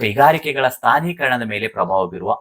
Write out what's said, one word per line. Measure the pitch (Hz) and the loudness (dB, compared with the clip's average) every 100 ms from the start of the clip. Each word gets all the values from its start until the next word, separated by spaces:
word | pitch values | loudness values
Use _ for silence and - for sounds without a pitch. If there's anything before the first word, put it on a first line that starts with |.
ಕೈಗಾರಿಕೆಗಳ | 113 104 143 160 151 139 135 | -2 4 4 4 -2 -2 -2
ಸ್ಥಾನೀಕರಣದ | - 120 135 165 170 135 123 113 | 0 2 2 0 -2 -2 -2 -2
ಮೇಲೆ | 104 107 | -6 -6
ಪ್ರಭಾವ | - 90 95 92 | -4 0 0 0
ಬೀರುವ | 90 95 113 | -4 -4 -4